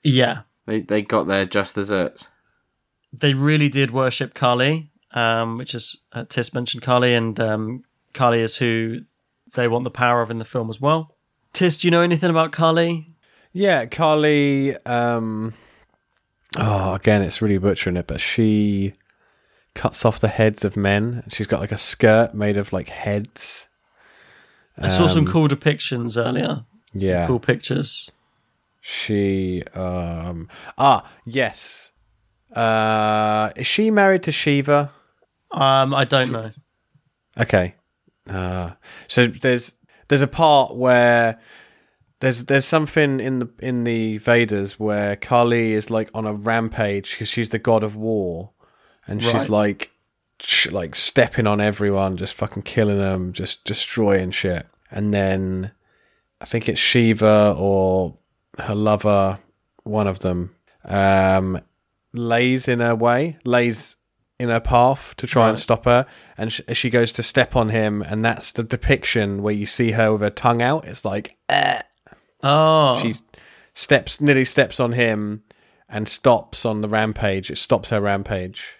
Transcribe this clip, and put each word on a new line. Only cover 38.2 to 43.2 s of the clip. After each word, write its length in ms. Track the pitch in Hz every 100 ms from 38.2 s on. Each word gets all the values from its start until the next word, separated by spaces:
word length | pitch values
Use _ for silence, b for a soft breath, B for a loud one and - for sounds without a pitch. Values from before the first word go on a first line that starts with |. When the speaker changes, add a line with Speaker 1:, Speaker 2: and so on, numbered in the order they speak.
| -
Speaker 3:
Uh, 440 | 98 92 92 87 - B B B
so 180 | - 120
there's, 480 | 117 131 123 - _ _ b _
there's 120 | 143
a 60 | 139
part 480 | - 160 147 131 120
where 600 | 127 123 120 120 117 113 b b b b b b b _
there's, 260 | 131 120 123
there's 180 | 139
something 560 | 131 160 151 - 147 135